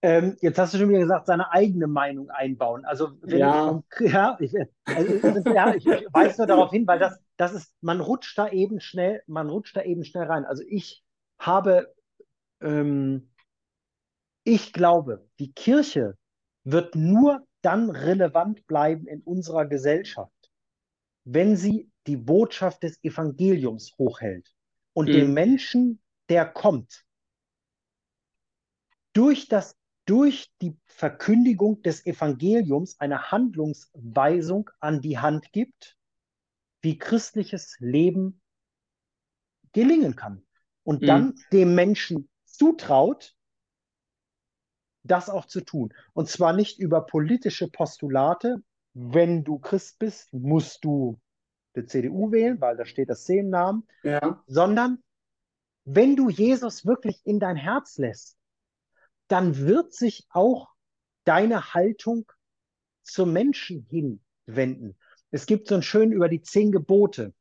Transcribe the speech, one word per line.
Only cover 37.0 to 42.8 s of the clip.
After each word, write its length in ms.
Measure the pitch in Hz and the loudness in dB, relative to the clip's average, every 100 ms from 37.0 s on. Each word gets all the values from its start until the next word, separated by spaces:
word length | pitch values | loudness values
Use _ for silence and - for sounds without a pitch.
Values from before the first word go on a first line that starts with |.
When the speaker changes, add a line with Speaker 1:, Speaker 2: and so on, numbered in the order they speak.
Speaker 1:
christliches 800 | - 226 - 214 202 190 - - | -2 -4 -2 -8 -8 -8 -14 -12
Leben 600 | 120 139 175 185 190 190 _ _ _ _ _ _ _ _ _ _ _ _ _ | -4 2 2 0 -4 -8 _ _ _ _ _ _ _ _ _ _ _ _ _
gelingen 420 | - 247 330 214 120 | 2 4 4 2 -2
kann. 300 | 107 98 _ _ _ _ | -12 -16 _ _ _ _
Und 180 | - 147 | -6 -2
Speaker 2:
Mhm. 40 | 147 | 4
Speaker 1:
dann 260 | 160 262 - _ | 4 4 -4 _
dem 220 | 196 180 | 4 4
Menschen 560 | 175 180 208 - 165 139 _ | 4 2 0 -2 -8 -8 _
zutraut, 920 | _ - 302 320 | _ 2 2 2